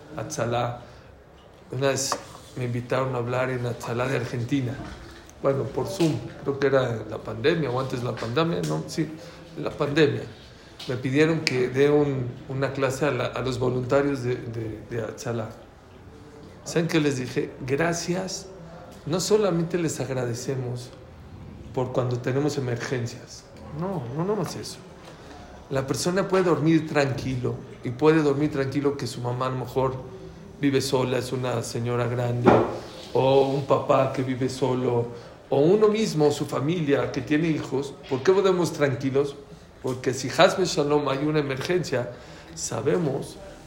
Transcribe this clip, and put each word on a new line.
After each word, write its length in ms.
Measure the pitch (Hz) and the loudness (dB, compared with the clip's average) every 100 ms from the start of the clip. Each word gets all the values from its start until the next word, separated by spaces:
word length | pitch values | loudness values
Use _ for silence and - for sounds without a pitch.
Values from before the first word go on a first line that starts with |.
| - - | -14 -10
Atzalá, 680 | 120 - 117 120 120 - - - - - - - - - - | -8 -4 -2 0 -2 -4 -12 -20 -20 -20 -20 -20 -20 -20 -10
una 180 | 127 139 | 0 0
vez 220 | 131 - - - - - - | 2 -2 -4 -8 -18 -14 -6
me 100 | 123 | -4
invitaron 480 | 120 120 131 131 123 | -4 -2 0 0 -2
a 20 | |
hablar 320 | 117 127 131 | -2 0 0
en 160 | 127 120 | -2 -4
Atzalá 420 | 117 - 117 127 | -4 -4 -2 0
de 100 | 131 | -2
Argentina. 560 | 117 123 120 143 120 113 - - - - - - | -2 -4 -2 0 0 -4 -10 -14 -16 -18 -20 -2
Bueno, 220 | 139 131 | 0 0
por 240 | 113 135 117 | -2 -4 -4
Zoom, 280 | - 165 123 - - | 2 2 2 -4 -6
creo 160 | 143 135 | -4 0
que 80 | 139 | 4
era 240 | 135 120 | 4 2
en 180 | 110 - | -2 -6
la 80 | 110 | -8
pandemia 520 | - 110 127 156 135 | -8 -2 2 2 0
o 80 | 123 | -2
antes 200 | 131 127 | -2 -2
de 60 | 120 | -4
la 100 | 117 | -4
pandemia, 460 | 113 123 165 170 160 | -2 0 0 0 -2
¿no? 160 | 156 - | -4 -4
Sí, 220 | - 151 - - - - - | -4 -6 -8 -16 -18 -16 -8
en 60 | |
la 80 | - | -8
pandemia. 520 | - 143 147 139 117 - - - - - - - | -4 0 4 4 2 -6 -14 -18 -20 -20 -12 -6
Me 100 | 117 | -4
pidieron 440 | 131 139 160 160 | 0 4 4 4
que 280 | - 127 123 | 0 0 2
dé 200 | 127 143 | 4 6
un, 380 | 147 143 131 123 - - | 6 4 0 -4 -8 -8
una 240 | 131 135 | -4 -2
clase 320 | - 135 131 147 | 0 0 2 0
a, 60 | |
la, 140 | 123 120 | 0 -2
a 140 | 117 | -2
los 160 | 123 117 | -4 0
voluntarios 680 | 123 127 123 139 143 135 | 0 0 2 4 4 0
de, 120 | 123 123 | -2 -4
de, 460 | 117 113 110 107 - | -6 -6 -6 -8 -8
de 120 | 113 | -6
Atzalá. 480 | 107 - 120 117 110 - - - - - - - - - - - - | -6 -6 -6 -4 -6 -10 -20 -20 -20 -20 -20 -20 -20 -20 -20 -14 -4
¿Saben 220 | 165 170 | 0 2
qué 120 | 165 | 4
les 180 | 147 127 | 2 0
dije? 340 | 123 147 - - 127 | -2 -4 -4 -6 -2
"Gracias, 840 | 139 165 165 - 180 190 - - - - - - - - | 0 0 0 -2 -4 -4 -8 -12 -16 -18 -18 -18 -14 -4
no 160 | 180 | -2
solamente 560 | - 214 202 170 165 175 | 4 4 4 2 0 0
les 240 | 160 - | -2 -2
agradecemos 880 | 127 127 120 113 - 131 123 120 - - - - - - - - - | -4 -2 -2 -4 -4 -4 -4 -6 -10 -16 -20 -20 -18 -16 -16 -16 -8
por 200 | 135 123 | -4 -2
cuando 260 | 131 123 120 | 0 0 0
tenemos 380 | 135 135 151 139 | -2 0 0 0
emergencias". 880 | 123 117 - 127 117 - - - - - - 151 | -2 -4 -2 -4 -4 -8 -16 -18 -20 -18 -12 -6
No, 240 | 185 180 120 139 | -4 -4 -6 -4
no, 80 | 185 | -2
no 100 | 208 | 0
más 220 | - - | -2 -6
eso. 200 | - - - - - - - - - - - | -10 -12 -16 -20 -20 -18 -18 -18 -18 -18 -4
La 180 | 131 131 | -2 0
persona 400 | 135 180 190 185 | 0 0 0 4
puede 160 | 185 | 4
dormir 420 | 180 143 156 165 160 | 4 4 6 4 4
tranquilo 720 | 147 139 120 131 123 120 117 - - 123 | 2 2 0 -4 -2 -2 -4 -8 -10 -8
y 60 | |
puede 300 | 120 151 160 | 2 6 6
dormir 300 | 147 139 147 | 6 4 2
tranquilo 460 | 135 131 135 139 - | 0 -2 0 0 0
que 100 | 120 | -4
su 140 | - | -4
mamá 240 | 120 127 127 | -4 -2 -2
a 60 | |
lo 80 | 131 | -2
mejor 360 | 120 131 131 - - - - - - - | -2 0 0 -2 -8 -14 -16 -16 -18 -2
vive 220 | 143 131 | 2 2
sola, 360 | - 131 127 127 | 2 2 2 0
es 140 | 120 | -2
una 320 | 131 123 117 | -2 -2 -2
señora 440 | 110 120 120 120 117 | -2 -4 -2 0 0
grande, 440 | 120 120 120 120 110 - - - - - | 0 0 4 6 6 6 -2 -10 -14 -2
o 340 | - 131 135 135 | 2 6 6 6
un 180 | 139 131 | 2 2
papá 460 | 127 - 135 127 | 2 4 4 4
que 100 | - | 0
vive 280 | 127 123 131 | -2 -2 -2
solo, 580 | - 131 127 127 120 117 - - - - | 0 0 0 0 0 -2 -6 -16 -18 0
o 100 | 131 | 4
uno 280 | 156 208 214 | 6 6 6
mismo, 420 | 214 208 156 147 | 4 2 4 4
su 140 | 147 151 | 4 -2
familia 640 | 127 139 180 143 131 123 | -2 0 0 2 2 2
que 80 | 143 | -4
tiene 260 | 123 147 165 | 0 2 2
hijos. 460 | 143 - 131 143 - - | 0 -2 -4 -4 -10 -6
¿Por 120 | 131 | 0
qué 120 | 190 | 4
podemos 400 | 190 190 180 160 | 6 6 4 2
tranquilos? 640 | 151 143 120 135 131 143 - - - - - | 2 0 0 0 2 0 -4 -16 -20 -20 -8
Porque 320 | 127 120 135 | -6 -2 -2
si 160 | 117 131 | -2 0
Hasbe 340 | - 185 190 | 6 6 6
Shalom 460 | 175 160 143 147 135 | 0 0 2 2 2
hay 160 | 139 151 | 0 2
una 140 | 156 | 2
emergencia, 680 | 135 131 131 180 - 127 120 - - - - - | 0 -2 0 0 0 -2 -2 -8 -16 -18 -16 -10
sabemos 800 | - 113 127 180 151 139 - - - - | -6 -2 0 2 2 -2 -6 -12 -16 -18